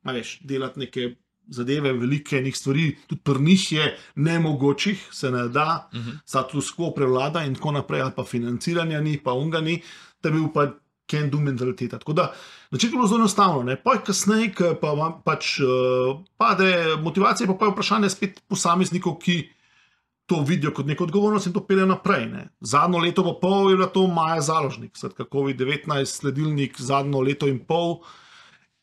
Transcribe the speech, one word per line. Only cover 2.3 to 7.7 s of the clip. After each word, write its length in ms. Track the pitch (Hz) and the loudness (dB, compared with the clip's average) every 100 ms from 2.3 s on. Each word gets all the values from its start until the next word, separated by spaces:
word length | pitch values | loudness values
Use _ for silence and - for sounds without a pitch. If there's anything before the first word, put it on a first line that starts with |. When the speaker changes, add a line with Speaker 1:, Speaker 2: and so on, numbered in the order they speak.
Speaker 1:
enih 180 | 139 131 | -2 -2
stvari, 440 | - 135 139 165 - | -4 -2 0 0 -2
tudi 160 | _ 151 | _ -6
pri 200 | - 131 | -2 2
njih 220 | 151 190 - | 6 4 4
je 160 | 156 147 - - | 0 -2 -4 -14
nemogočih, 920 | - 156 165 160 143 139 143 202 190 - | -2 0 2 0 2 2 2 -2 -4 -8
se 220 | - 139 | -6 -4
ne 160 | 127 120 | -2 -2
da, 420 | 131 151 165 - | 0 0 -2 -6
Speaker 2:
Mhm. 200 | 117 117 151 | -12 -10 -12
Speaker 1:
status 480 | - 135 127 147 - | -4 -4 -2 -4 -6
quo 200 | - 170 | -4 -4
prevlada 500 | 156 135 127 139 165 | 0 2 2 0 -2
in 140 | 147 | -4
tako 180 | 127 151 | -4 -2